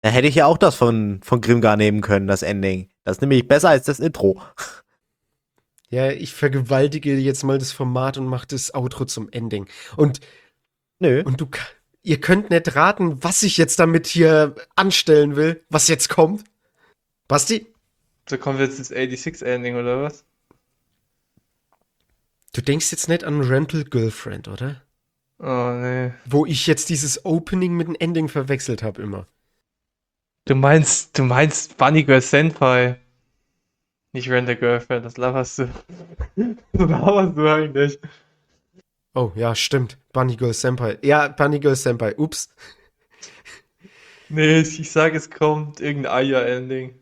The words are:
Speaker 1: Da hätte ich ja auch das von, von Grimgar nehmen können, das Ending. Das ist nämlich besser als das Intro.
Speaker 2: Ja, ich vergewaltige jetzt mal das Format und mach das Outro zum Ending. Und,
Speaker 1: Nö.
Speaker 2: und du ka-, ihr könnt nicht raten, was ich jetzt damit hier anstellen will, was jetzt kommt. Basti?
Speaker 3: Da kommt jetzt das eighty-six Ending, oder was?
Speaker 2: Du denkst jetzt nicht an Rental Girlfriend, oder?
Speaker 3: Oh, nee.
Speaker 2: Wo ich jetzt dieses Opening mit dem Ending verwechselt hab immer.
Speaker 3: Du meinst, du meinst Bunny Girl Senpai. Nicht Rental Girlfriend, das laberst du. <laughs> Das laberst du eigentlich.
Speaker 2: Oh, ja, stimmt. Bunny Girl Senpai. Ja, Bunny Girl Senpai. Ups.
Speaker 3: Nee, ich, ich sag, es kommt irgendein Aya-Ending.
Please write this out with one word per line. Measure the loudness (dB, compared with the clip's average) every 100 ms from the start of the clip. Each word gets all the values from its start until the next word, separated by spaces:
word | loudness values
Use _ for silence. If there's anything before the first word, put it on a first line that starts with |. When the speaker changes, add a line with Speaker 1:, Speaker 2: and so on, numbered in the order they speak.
Speaker 1:
Da | 2
hätte | 2 2
ich | 4
ja | 4
auch | 6
das | 2 4
von, | 2 2 -2 -6
von | -2 -2
Grimgar | 2 4 4 4
nehmen | 2 2
können, | 0 0 2
das | -2
Ending. | -2 -2 -2 -4 -10 _
Das | -8 -2
ist |
nämlich | 2 2 4
besser | 4 6
als | 4 2
das | -4
Intro. | -4 0 0 0 -10 -16 -16 -16 _ _ _ _ _ _ _ _ _ _ _
Speaker 2:
Ja, | -2 -2
ich | -2 -10
vergewaltige | -2 0 0 0 2 2 0 -2 0
jetzt | 0 0
mal | -2 -2
das | -4
Format | -6 -4 -2 -4 -4
und | -6
mach | -6 -6
das | -8 -6
Outro | -6 -6 -6
zum | -8 -8 -10
Ending. | -8 -6 -8 -10 -18 -16 0
Und, | 0 0 -14 _ _ _ _ _ _ _
Speaker 1:
Nö. | 2 2
Speaker 2:
und | 0 -4
du | -6
ka-, | -10 -14 _ _ _
ihr | -4 -2
könnt | 2 0 2
nicht | 0 2
raten, | 2 2 2 -2 -2
was | -2 0
ich | 0 2
jetzt | 0 2
damit | 2 2 0
hier | 4 6 6 2 -2 -4
anstellen | 0 2 0 4 6 6 2
will, | -2 -2 _
was | 0 2
jetzt | 0 0
kommt. | 2 2 2 -12 _ _ _ _ _ _ _ _
Basti? | -2 0 -4 -6 _ _ _ _ _
Speaker 3:
Da | -10 -8
kommt | -4 -2
jetzt | -2 -4
das | -10
eighty-six | -6 -6 -6 -12 -8
Ending, | -6 -4 -4 -6
oder | -4 -4
was? | -6 -10 _ _ _ _ _ _ _ _ _ _ _ _ _ _ _ _ _ _ _ _ _ _ _
Speaker 2:
Du | -8
denkst | -4 -2 -4
jetzt | -6 -4
nicht | -4
an | -2 -4
Rental | 0 0 0 -6
Girlfriend, | -4 -2 -2 -4 -12 -14 -14
oder? | -10 -10 -12 _ _ _ _ _ _
Speaker 3:
Oh, | -6 -4 -4
nee. | -4 -4 -4 -6 -8 -2
Speaker 2:
Wo | -2 0
ich | -2 -2
jetzt | -2 -2
dieses | -4 -4 -6
Opening | -2 -2 -2 -2 -2
mit | -2 -4
dem | -4
Ending | -2 -2 -2
verwechselt | -4 -4 -4 -4 -6
hab | -6 -8
immer. | -10 -10 -14 _ _ _ _ _ _ _ _ _ _ _
Speaker 3:
Du | -2
meinst, | 2 6 4 4 -2 -4 -2
du |
meinst | 0 2 2 0 -10 2
Bunny | 4 4
Girl | 6 4
Senpai. | 6 2 2 2 2 4 2 -2 _ _ _ _ _ _ _ _ _ _ _
Nicht | -10 -2
Rental | 0 0 0
Girlfriend, | 0 0 -2 -6 -6
das | -6
laberst | -2 -2 -4 -6
du. | -8 -8 _ -20 -20 -12 -10 -4
<laughs> | -4 -6 _
Das | 0 0
laberst | 2 4 4 2 2
du | 2
eigentlich. | 2 0 0 0 -2 -18 _ _ _ _ _ _ _ _ _ _
Speaker 2:
Oh, | -4 -4
ja, | -2 -4
stimmt. | -2 -2 -2 -2 -10 _
Bunny | -2 -2 0
Girl | -2
Senpai. | -2 -2 -2 -4 -2
Ja, | 2 2 2
Bunny | 0 0 2
Girl | 0 0
Senpai. | -2 -2 -4 -2
Ups. | -6 -6 -14 _ -20 _ _ _ _ _ -20 -20 -20 -20 _ _ -20 _ _ _ _
Speaker 3:
Nee, | 2 4 6
ich, | 4 -4
ich | -2
sag, | 2 2
es | 0 -8
kommt | -2 0 0 -6 -8
irgendein | -6 -4 -2
Aya-Ending. | 0 0 0 -2 -4 -6 -10 -10 -18